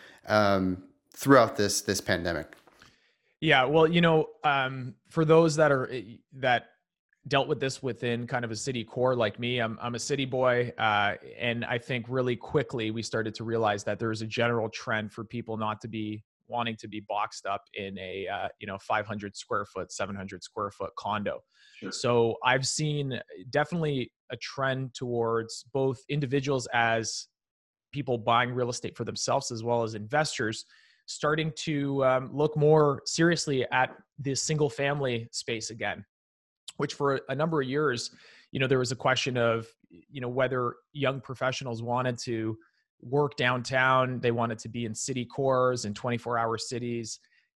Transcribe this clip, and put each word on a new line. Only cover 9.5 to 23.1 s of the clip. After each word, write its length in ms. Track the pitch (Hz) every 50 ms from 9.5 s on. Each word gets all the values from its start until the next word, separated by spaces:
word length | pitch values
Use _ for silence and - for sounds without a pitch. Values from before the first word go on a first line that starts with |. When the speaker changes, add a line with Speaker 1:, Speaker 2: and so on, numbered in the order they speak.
| 127 123
Speaker 2:
I'm, 200 | 113 113 113 -
I'm 140 | - 123 120
a 40 | 113
city 260 | - - 143 139 135
boy, 480 | 127 127 127 127 127 123 123 120 117 - -
uh, 380 | 110 110 104 104 101 104 95 - - 65 53 53
and 260 | - 120 117 120 117
I 140 | - 127 120
think 260 | - - 135 123 110 113
really 280 | 127 131 127 123 123
quickly 560 | - - - - 151 123 - - 120 113 110
we 100 | 110 117
started 320 | 110 - - 113 110 113 107
to 80 | - 113
realize 400 | 113 113 113 113 104 104 104 -
that 120 | - 104 -
there 140 | 117 113
is 100 | 113 107
a 60 | 113 110
general 420 | 104 120 117 120 120 117 107 110
trend 420 | - - - 127 113 107 107 104
for 120 | - - 110
people 340 | - - 120 110 - 110 110
not 240 | 110 107 107 110
to 60 | - 113
be 360 | 107 110 107 107 107 107 - _ _ _ _ -
wanting 280 | 120 120 117 117 113
to 120 | 110 - 107
be 120 | 101 107
boxed 460 | 101 - 104 104 107 113 - - -
up 180 | 98 98 101 - _ -
in 220 | 107 98 98 95 92
a, 300 | 95 92 92 98 95 87
uh, 200 | 101 92 98 90 - -
you 80 | 107 101
know, 100 | 95 95
five 300 | - - 113 107 104 107
hundred 280 | 110 104 101 101 101
square 300 | - - - 117 101 101
foot, 260 | - - 95 87 -
seven 240 | - - 104 95 101
hundred 280 | 101 95 95 95 87 -
square 260 | - _ 110 104 101
foot 220 | - - 98 92 - -
condo. 440 | - 101 104 104 101 92 67 60 - _ _ _ _ _ - -
Speaker 1:
Sure. 120 | - 92
Speaker 2:
So 440 | - - - 123 120 120 117 113 110 - -
I've 240 | 127 127 135 135 -
seen 520 | - - 156 151 147 147 139 135